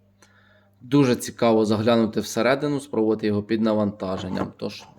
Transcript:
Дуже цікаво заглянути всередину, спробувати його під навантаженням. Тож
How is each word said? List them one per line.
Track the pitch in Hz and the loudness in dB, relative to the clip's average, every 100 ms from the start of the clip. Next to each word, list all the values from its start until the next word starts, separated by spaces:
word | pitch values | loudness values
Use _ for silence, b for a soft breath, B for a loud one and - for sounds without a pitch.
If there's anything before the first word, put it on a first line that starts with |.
| _ _ b b b b b _ | _ _ b b b b b _
Дуже | 123 143 131 120 | 0 2 4 2
цікаво | - - 117 110 107 | -2 -2 2 4 2
заглянути | 107 110 117 110 - | 2 2 2 2 -2
всередину, | 101 - 113 139 147 143 | -4 -2 0 0 -2 -4
спробувати | 139 110 110 107 107 | -4 0 0 0 0
його | 104 | -2
під | 101 113 | -2 0
навантаженням. | 110 107 104 98 95 92 95 98 98 - | 0 2 0 -4 -6 -6 -6 -6 -8 -8
Тож | 104 - - | -12 -12 -20